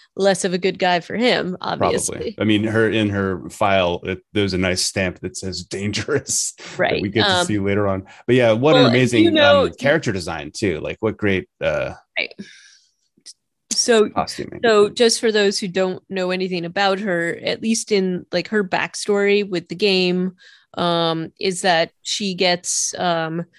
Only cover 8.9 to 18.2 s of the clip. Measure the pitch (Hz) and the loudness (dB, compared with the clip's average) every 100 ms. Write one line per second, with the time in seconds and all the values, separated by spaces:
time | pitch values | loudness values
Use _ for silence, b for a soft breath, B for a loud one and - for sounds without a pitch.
8.9 | 123 123 120 339 311 294 285 262 - 139 | 4 4 4 4 6 6 6 2 0 0
9.9 | 156 139 95 82 82 73 - 104 78 73 | 0 0 -4 -6 -8 -10 -4 -2 -2 -6
10.9 | 87 110 - 104 95 - _ 80 73 65 | -4 -4 -2 -2 -2 -4 _ -2 -2 -4
11.9 | - _ - - - B B B B B | -8 _ -8 -8 -10 B B B B B
12.9 | _ _ _ - - _ _ _ - - | _ _ _ -20 -20 _ _ _ -4 2
13.9 | 226 - - 78 - - - 240 214 208 | 4 4 0 -4 -6 -10 -2 2 4 4
14.9 | - 233 226 233 214 202 202 202 180 185 | 4 2 4 2 2 2 0 -2 -2 -2
15.9 | 185 - 190 180 185 190 180 170 180 196 | -2 -8 -4 -2 -2 -2 -4 -4 0 0
16.9 | 190 208 170 170 - - - 226 226 - | 0 0 -2 -2 -4 -4 -2 -2 -2 0
17.9 | 208 190 180 | 0 0 -2